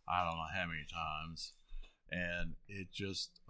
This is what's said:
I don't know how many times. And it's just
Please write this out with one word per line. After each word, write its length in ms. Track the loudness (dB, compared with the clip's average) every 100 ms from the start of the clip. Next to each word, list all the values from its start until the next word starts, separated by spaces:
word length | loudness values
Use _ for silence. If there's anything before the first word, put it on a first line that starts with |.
| 2
I 140 | 4
don't 120 | 4 2
know 100 | 0
how 120 | 0 2
many 180 | 0 -2
times. 680 | -2 -2 -2 -4 -6 -8 -10 -8 -6 -6 -12 -4
And 460 | 0 2 2 2 0 -6
it's 280 | -6 -4 -2
just 440 | -2 0 -2 -6